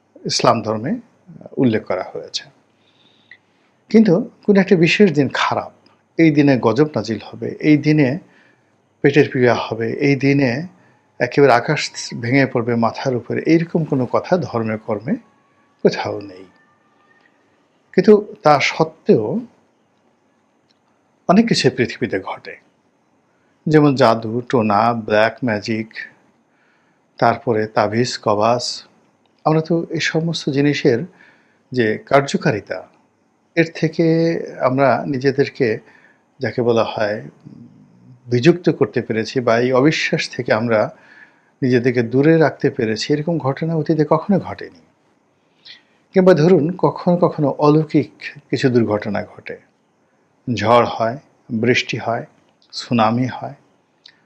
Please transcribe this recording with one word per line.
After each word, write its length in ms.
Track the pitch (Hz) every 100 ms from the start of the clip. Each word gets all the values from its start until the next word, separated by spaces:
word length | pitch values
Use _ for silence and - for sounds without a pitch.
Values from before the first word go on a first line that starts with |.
| _ - 254
ইসলাম 360 | - 135 113
ধর্মে 380 | 107 110 127 240 - _ - 160 - -
উল্লেখ 260 | 127 107
করা 220 | - 92 -
হয়েছে। 300 | 82 82 - - _ _ _ _ _ _ _ _ - _ _ _ _ -
কিন্তু 400 | 220 208 170 262 - -
কোনো 140 | 196
একটা 160 | 185 180
বিশেষ 360 | 165 - 202
দিন 180 | 147 127
খারাপ, 380 | - - 110 - - _ _ _ -
এই 140 | 165
দিনে 260 | 147 143 127
গজব 260 | 117 113 151 117
নাজিল 240 | 104 107
হবে, 320 | - 113 117 -
এই 180 | 156 147
দিনে 420 | 143 156 131 170 - _ _ _ _ _ _ _
পেটের 280 | 143 147 131
পীড়া 240 | 135 123
হবে, 400 | 104 - 110 113
এই 220 | 127 139 135
দিনে 520 | 139 139 131 127 180 _ _ _ _ -
একেবারে 340 | 123 - 139
আকাশ 380 | 117 139 143 - - - 139
ভেঙে 240 | 117 139 131
পড়বে 300 | 127 117 117
মাথার 400 | 113 - 135 123
উপরে, 260 | - 120 139
এইরকম 400 | 165 165 175 151
কোনো 200 | 139 120
কথা 320 | 113 - 180
ধর্মে 400 | 131 117 113 110
কর্মে 380 | - 104 120 240 - _ _ _ _ _
কোথাও 400 | 202 - 104 104
নেই। 240 | 101 92 92 _ _ _ _ _ _ _ _ _ _ _ _ _ _
কিন্তু 440 | - 180 208 214 -
তা 160 | 151 139
সত্ত্বেও 800 | - - 160 - - 147 107 202 240 _ _ _ _ _ _ _ _ _ _ _ _ _ _ _ _ _ -
অনেক 200 | 196 233
কিছু 220 | - 131
পৃথিবীতে 500 | - 113 - 110 98
ঘটে, 440 | - - - - _ _ _ _ _ _ _ _ _ _ -
যেমন 280 | 151 147 127
জাদু, 460 | 120 117 113 120
টোনা, 520 | 123 127 107 101 117
ব্ল্যাক 440 | 117 107 107 110 - 123
ম্যাজিক, 420 | 104 107 110 110 - - _ _ _ _ _ _ _ _ _ _ -
তারপরে 500 | 120 117 - 107 107
তাবিজ, 500 | 117 104 110 123 -
কবাজ। 640 | 113 104 113 - - - - _ _ _ _ _
আমরা 180 | 156 156
তো 240 | 160 170 -
এই 100 | 156
সমস্ত 500 | - 160 165 160 -
জিনিসের 500 | 139 147 143 151 117 180 _ _ _ _ _ _
যে 260 | 127 110 107 -
কার্যকারিতা, 800 | 139 139 190 160 104 - 92 - _ _ _ _ _ _ 165
এর 160 | 165
থেকে 320 | - 160 160 165 165 165 165 - -
আমরা 420 | 127 131 139 - 160
নিজেদেরকে, 720 | 135 139 131 127 - 120 113 - _ _ _ _ -
যাকে 220 | 113 113
বলা 220 | 120 117
হয়, 380 | 104 113 104 107 147 - - - - - _ _ - - 120
বিযুক্ত 420 | 120 143 175 -
করতে 320 | - 139 120
পেরেছি, 380 | 110 110 110 131
বা 200 | 120 113
এই 120 | 127
অবিশ্বাস 580 | 127 143 - - 156 -
থেকে 240 | - 123
আমরা 420 | 110 120 110 120 - _ - - _ _ -
নিজেদেরকে 420 | 127 123 127 123
দূরে 340 | 113 127 147 165
রাখতে 320 | 143 - 139
পেরেছি, 440 | 131 110 107 -
এরকম 240 | 147 156 165
ঘটনা 380 | 127 135 160 165
অতীতে 300 | 147 156 147
কখনো 300 | 151 - 190
ঘটেনি। 420 | 113 101 - - _ _ _ _ _ _ _ _ - - _ _ _
কিংবা 200 | 190 185
ধরুন, 400 | 156 160 180 151 185
কখনো 400 | 147 - - 175
কখনো 320 | 165 160 143 -
অলৌকিক 540 | 147 156 151 151 123 - - - -
কিছু 200 | 127 135
দুর্ঘটনা 540 | 120 107 104 113 101
ঘটে, 340 | 104 - - 87 _ _ _ _ _ _ _ _ -
ঝড় 320 | 107 107 120 107
হয়, 320 | - 113 135 - _ -
বৃষ্টি 460 | 113 117 120 - 113
হয়, 280 | 113 117 156 _ _ _ _
সুনামি 560 | - - 120 110 117 127
হয়, 260 | - 131 143 _ _ _ _ _ _